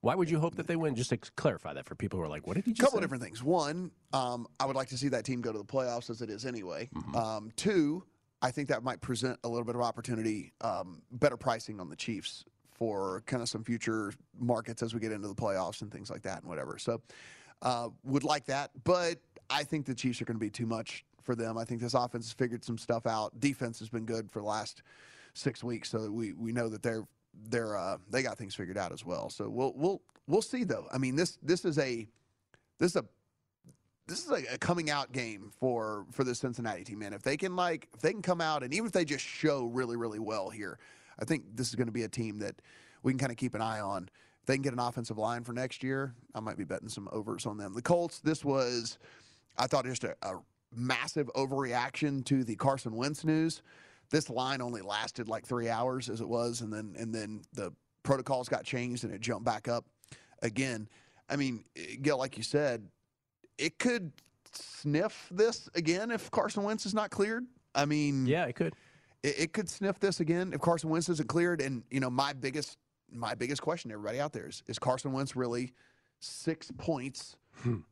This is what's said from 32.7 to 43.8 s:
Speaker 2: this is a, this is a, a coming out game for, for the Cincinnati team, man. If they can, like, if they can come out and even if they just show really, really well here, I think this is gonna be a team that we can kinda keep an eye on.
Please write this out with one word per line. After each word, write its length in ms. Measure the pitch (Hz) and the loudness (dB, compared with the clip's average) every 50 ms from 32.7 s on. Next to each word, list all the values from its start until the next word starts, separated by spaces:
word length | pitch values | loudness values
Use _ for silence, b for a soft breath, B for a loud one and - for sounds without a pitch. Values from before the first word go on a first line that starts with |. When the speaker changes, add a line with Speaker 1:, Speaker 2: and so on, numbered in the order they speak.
| _ _ | _ _
Speaker 2:
this 120 | 156 180 | 4 4
is 60 | - 170 | 4 2
a, 80 | 120 - _ _ _ _ _ _ _ _ _ _ _ - - _ _ _ _ _ _ - | 0 -2 _ _ _ _ _ _ _ _ _ _ _ -20 -20 _ _ _ _ _ _ -8
this 160 | 170 - 339 | -8 -6 0
is 60 | 330 | 0
a, 240 | - 147 135 117 123 | 0 0 0 -2 -4
a 40 | 123 | 0
coming 320 | - - 175 175 165 151 | 2 2 2 4 4 2
out 200 | 147 143 135 - | 2 0 0 -2
game 400 | 123 135 120 113 107 101 95 104 - _ | -2 -4 -4 -4 -6 -8 -12 -16 -6 _
for, 460 | - 131 123 117 110 107 107 104 98 90 | 2 2 2 2 0 -2 -2 -4 -6 -8
for 120 | - - 135 | -2 0 0
the 120 | 127 120 | 0 0
Cincinnati 480 | - - 131 120 - 120 113 101 87 90 | 0 -2 -4 -4 -2 -2 -4 -4 -4 -6
team, 160 | - 101 104 | -10 -8 -8
man. 140 | 107 101 101 | -6 -6 -8
If 100 | 101 - | -4 0
they 120 | 131 143 | 0 0
can, 200 | 151 190 190 180 | 0 0 -2 2
like, 320 | 180 180 175 165 156 - _ - | 2 2 2 2 -2 -4 _ -12
if 60 | - | 0
they 100 | - 156 | 2 2
can 100 | 208 214 | 2 2
come 200 | 175 185 180 170 | 0 0 2 2
out 200 | 170 160 156 147 131 | 4 2 2 0 0
and 100 | 123 139 | 0 0
even 100 | 196 226 | 0 0
if 60 | 226 | 2
they 140 | 170 190 175 | 2 2 2
just 200 | 147 139 131 - | 2 0 -4 -4
show 400 | - - - - 156 143 139 123 | -6 -6 2 4 4 4 4 0
really, 320 | 117 120 127 131 117 117 117 | 0 0 0 0 0 0 -2
really 220 | 117 113 104 107 | -2 -2 -2 -4
well 300 | 110 107 110 107 95 95 | -2 -2 -2 -2 -2 -4
here, 280 | 107 104 104 90 - - B B B B B B B B | -6 -6 -6 -6 -8 -10 B B B B B B B B
I 60 | - | 0
think 200 | 120 160 139 - 98 107 | 0 0 0 0 -8 -4
this 140 | 113 131 117 | -2 -2 -2
is 60 | - | 0
gonna 160 | 113 127 117 | 0 0 0
be 120 | 107 117 113 | 0 -2 -4
a 60 | 107 | -2
team 280 | - - 113 113 104 104 | -2 -4 -4 -4 -4 -6
that 220 | 104 101 - - B B B B B B B B | -6 -8 -8 -10 B B B B B B B B
we 100 | B 127 | B 0
can 60 | 131 131 | 2 2
kinda 160 | 139 131 123 | 0 -2 0
keep 200 | - 127 123 - | -2 -2 -2 0
an 60 | 104 | 0
eye 180 | 110 110 110 | 0 0 0
on. 300 | 107 | 0